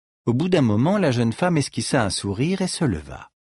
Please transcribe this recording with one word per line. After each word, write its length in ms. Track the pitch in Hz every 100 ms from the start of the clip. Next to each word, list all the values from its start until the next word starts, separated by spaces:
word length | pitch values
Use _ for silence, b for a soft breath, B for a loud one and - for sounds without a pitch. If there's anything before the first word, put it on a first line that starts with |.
| _ _
Au 80 | -
bout 160 | 120 185
d'un 140 | 180
moment, 340 | 120 104 147 208
la 160 | 165
jeune 220 | 120 117
femme 240 | - 180 160
esquissa 440 | 135 - - 139
un 80 | 101
sourire 520 | - 101 98 156 190
et 60 | 185
se 180 | - 147
leva. 440 | 78 71 67 - _